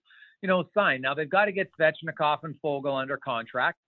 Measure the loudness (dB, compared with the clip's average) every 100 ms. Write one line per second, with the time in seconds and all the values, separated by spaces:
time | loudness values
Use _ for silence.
0 | _ -20 -20 _ 0 0 2 2 2 2
1 | -2 -2 2 2 2 0 -6 2 2 2
2 | -12 0 0 0 -4 -6 -4 -2 -2 -2
3 | -4 -6 -4 -6 -4 0 -2 -2